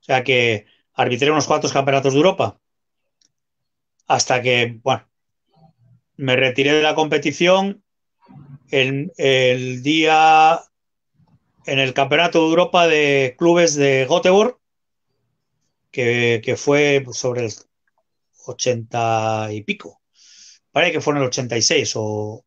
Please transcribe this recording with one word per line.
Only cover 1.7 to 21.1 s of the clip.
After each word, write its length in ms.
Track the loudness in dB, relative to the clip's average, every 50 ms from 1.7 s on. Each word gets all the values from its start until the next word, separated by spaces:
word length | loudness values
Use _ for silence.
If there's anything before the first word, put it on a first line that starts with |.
campeonatos 420 | -2 -2 0 0 0 0 0 2 2
de 40 |
Europa, 420 | 4 2 2 2 0 -4 -6 -6 _ _ _ _ _ _ _ _ _ _ _ _ _ _ _ _ _ _ _ _ _ _ _ _ _ _ _ _ _ _
hasta 340 | _ -2 -2 0 -2 -2 0
que, 380 | 0 0 0 0 0 -4 -6 -6
bueno, 260 | _ -4 -4 -4 _ _ _ _ _ _ _ _ _ _ _ _ _ _ _ _ _ _ _ _ _ _ _
me 200 | -8 -2 0 0
retiré 380 | 2 2 0 0 0 2 2 2
de 80 | 2
la 140 | 2 2 0
competición 880 | 0 -2 0 0 -2 -2 -2 -2 0 2 4 4 2 2 -2 -6 _ _ _ _ _ _ _ _ _ _ _ -20 -20 -20 -20 -20 -20 _ _
el, 420 | 0 0 0 0 -2 -6 -8 -10 -8
el 680 | -4 0 0 2 2 2 2 0 0 -4 -8 -8 -6 -4
día, 760 | -2 0 0 2 2 4 4 4 6 6 6 6 4 2 0 -4 _ _ _ _ _ _ _ _ _ _ _ _ _ _ _ _ _ _ _ _
en 100 | -6 -4
el 160 | -2 -2 -2 0
Campeonato 460 | -2 -2 0 0 0 0 2 2 0
de 80 | 2 2
Europa 380 | 2 0 0 0 2 2 2
de 480 | 4 2 2 2 2 2 0 0 -2 -4
Clubes 380 | _ 0 2 4 4 2 2 2
de 320 | 0 0 2 2 0 0 0
Göteborg, 480 | 0 0 2 4 4 4 2 0 -4 _ _ _ _ _ _ _ _ _ _ _ _ _ _ _ _ _ _ _ _ _ _ _ _ _ _ _
que, 500 | -6 -4 -2 0 0 0 2 0 0 0 -2
que 120 | -4 -6
fue 500 | -4 0 0 2 2 2 2 2 0 -2 -4
sobre 340 | -12 -6 -6 -4 -4 -4 -6
el 80 | -8 -10 -12 _ _ _ _ _ _ _ _ _ _ _ _ _ _ _ _ -18
ochenta 1000 | -18 -10 -6 -4 -4 -4 -4 -6 -8 -6 -4 -2 -2 -2 -2 -2 -2 -4 -4 -6 -8
y 100 | -8 -10
pico. 400 | -8 -10 -10 -10 -10 -20 -20 _ _ _ _ _ _ -20 -20 -20 -20 -20 -20 _ _ _
Parece 220 | _ 0 0 0 -2
que 80 | -2
fue 120 | -2 -2